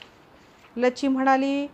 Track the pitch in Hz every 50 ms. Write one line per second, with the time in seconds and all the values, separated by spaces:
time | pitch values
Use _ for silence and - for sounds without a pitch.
0 | - - _ - - _ - - - - - - - - - 233 247 254 254 -
1 | - 277 269 262 262 269 269 262 269 277 277 277 285 285